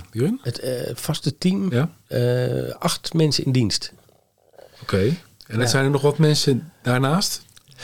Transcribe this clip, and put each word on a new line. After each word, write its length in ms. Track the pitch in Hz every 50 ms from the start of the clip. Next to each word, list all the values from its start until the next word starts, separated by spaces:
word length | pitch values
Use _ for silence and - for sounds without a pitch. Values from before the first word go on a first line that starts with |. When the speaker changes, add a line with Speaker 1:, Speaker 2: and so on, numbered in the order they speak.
| 87 -
Speaker 1:
Jeroen? 280 | - 110 127 185 240 262 -
Speaker 2:
Het, 160 | 120 - -
eh, 120 | - 131 127 120 - - 123
vaste 420 | - - - 151 - - 156 - -
team, 340 | - 180 190 196 196 185
Speaker 1:
Ja. 180 | 123 117 147 165 - - _ _
Speaker 2:
eh, 680 | - 123 120 123 123 123 123 127 131 131 127 123 - -
acht 340 | - - - - - - -
mensen 320 | 165 160 151 135 - -
in 60 | 139
dienst. 420 | 123 127 117 98 - - - - - - _ _ _ _ _ _ _ _ _ _ _ - - - _ -
Speaker 1:
Oké. 160 | - - - 95 95 123 170 - - - - _ - -
En 80 | 113
er 40 | 113
Speaker 2:
Ja. 60 | 120 117
Speaker 1:
zijn 160 | 113 135 135
er 60 | 139
nog 100 | 143 135
wat 160 | 143 147 147 -
mensen 540 | 160 151 151 147 - - 135 110 - - - _
daarnaast? 600 | - 123 123 127 135 135 151 190 208 - - - - _ _ - _ _ - -